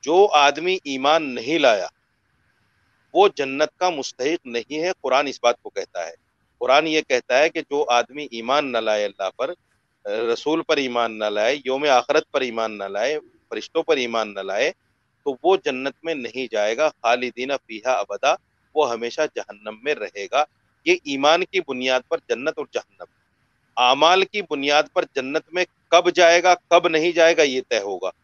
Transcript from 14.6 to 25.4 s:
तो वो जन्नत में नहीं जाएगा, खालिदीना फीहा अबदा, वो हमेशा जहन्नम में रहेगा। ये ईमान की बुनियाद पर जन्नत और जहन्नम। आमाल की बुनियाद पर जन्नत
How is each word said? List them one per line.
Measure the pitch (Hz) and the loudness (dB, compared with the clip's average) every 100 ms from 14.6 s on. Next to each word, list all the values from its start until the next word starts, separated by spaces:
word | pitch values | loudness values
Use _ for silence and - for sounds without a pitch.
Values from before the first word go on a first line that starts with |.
| 143 - _ _ _ _ - | -2 -4 _ _ _ _ -8
तो | 131 | -4
वो | 170 190 | 0 0
जन्नत | 156 131 135 135 160 | 0 -4 -6 -8 -8
में | 156 | -8
नहीं | 120 117 127 | -8 -8 -6
जाएगा, | 110 104 117 151 | -2 -2 0 -2
खालिदीना | - 117 123 123 120 127 139 | -2 -2 0 -2 -6 -6 -6
फीहा | _ 110 117 | _ -10 -4
अबदा, | 117 101 101 135 170 _ _ _ 147 | -4 -4 -4 -2 -2 _ _ _ -2
वो | |
हमेशा | 143 117 117 - 156 | -2 -2 -8 -4 -4
जहन्नम | - 101 104 107 107 131 | -4 -14 -14 -14 -10 -6
में | |
रहेगा। | 131 104 101 98 127 151 _ _ _ 156 | -6 -6 -10 -4 -2 -2 _ _ _ -2
ये | 180 151 | -2 -2
ईमान | 135 143 165 | 0 4 2
की | 180 190 | 2 -6
बुनियाद | 170 127 127 127 123 | -6 -6 -2 -2 -2
पर | 165 | -8
जन्नत | _ 113 139 156 | _ -6 -4 -6
और | 139 | -8
जहन्नम। | 113 - _ 87 _ _ _ _ _ _ - | -10 -12 _ -20 _ _ _ _ _ _ 0
आमाल | 123 139 156 185 | 2 6 6 4
की | 196 208 | 2 -4
बुनियाद | 185 147 139 147 147 180 | -6 -4 2 2 2 -2
पर | |
जन्नत | 165 - 131 151 | -4 -4 -4 -6